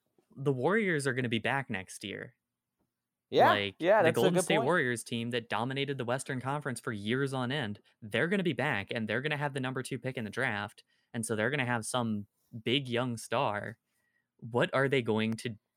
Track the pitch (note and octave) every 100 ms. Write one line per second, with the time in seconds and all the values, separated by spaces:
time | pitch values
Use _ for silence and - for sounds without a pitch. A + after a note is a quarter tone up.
0 | _ _ _ - C#3 C3 C#3+ G#3+ G3+ D#3+
1 | C3+ B2 B2 A2 A2 C3+ - G2 F2+ -
2 | G2+ G2 - - _ _ _ _ _ _
3 | _ _ - C3 A#3 G#2 G2+ - E3 G#3+
4 | F3 - F#3 F3 F3+ D#3+ C3 F3 C3 A#2
5 | - A#2+ A#2 A#2+ - G#2+ A#2+ C3+ C#3 C3+
6 | A#2+ B2+ - C3 A#2+ D3 C#3+ A#2+ - G#2+
7 | G#2 B2 C#3 C3 B2 D3 A2 G#2 _ _
8 | A2 A#2+ E3 G3 F3+ A#2+ C#3 A2 F#2+ A#2+
9 | G#2+ A2 D3 D3 D3 C3+ B2+ C3 B2 C3
10 | C3 C3 G#2+ G2 B2+ G#2 G#2 - - _
11 | _ A#2+ A2 A2 A2 D3 B2 A#2+ G#2+ B2+
12 | A#2 G#2+ G2+ _ _ A#2 A2+ C3 C3 A#2
13 | B2+ A#2 - A2+ C3+ G#2 - A2 _ _
14 | _ _ _ _ A#2+ A#2+ F3 C3 C3+ C#3
15 | A#2 A2 A2 A2+ B2 G#2 _